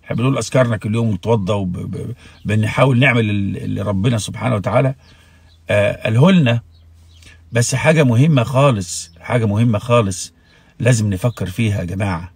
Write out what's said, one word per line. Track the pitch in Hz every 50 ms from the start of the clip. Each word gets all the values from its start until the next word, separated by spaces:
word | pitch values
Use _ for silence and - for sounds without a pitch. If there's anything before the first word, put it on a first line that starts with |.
| _
احنا | - -
بنقول | - 117 131 135
أذكارنا | 127 110 - - 131 127 120 117
كل | 101 - 113 104
يوم | 117 117 113
ونتوضى | 104 90 - 107 117 113 95 90 107
وب-، | 101 98 92 90
ب-، | - 98 95 95 - - - 123 - - - - - -
بنحاول | - 107 107 107 104 - - 131 139 131 117
نعمل | 139 135 120 120 113 107
ال-، | 104 101 98 98 98 - -
اللي | 101 104 101
ربنا | 101 101 101 95 98 131 120
سبحانه | 110 - - - 104 - 135 120
وتعالى، | 107 90 - 202 - 139 131 135 _ _ _ - _ _ _ _ _ _ _ _ _ _ -
آه، | 107 104 101 - - - -
قاله | 107 110 117 143 185
لنا. | 196 180 147 117 117 120 - - _ _ _ - _ _ _ _ - - - - - - _ -
بس | - 120 120 - 135
حاجة | 123 110 156 156 156 147
مهمة | 127 113 117 139 165 156 127 113
خالص، | - - 131 143 143 123 101 92 - - - - - - -
حاجة | - - 117 123 110
مهمة | 107 101 107 120 123 107 104
خالص | - - 120 120 113 98 92 - - - _ _ _ _ _ _ _ _ _ _
لازم | - 117 131 110 107 104
نفكر | 98 90 - 123 - - 98
فيها | 90 90 - 113 110 101 101
يا | 92
جماعة. | 85 92 95 107 98 92 82 87 90 _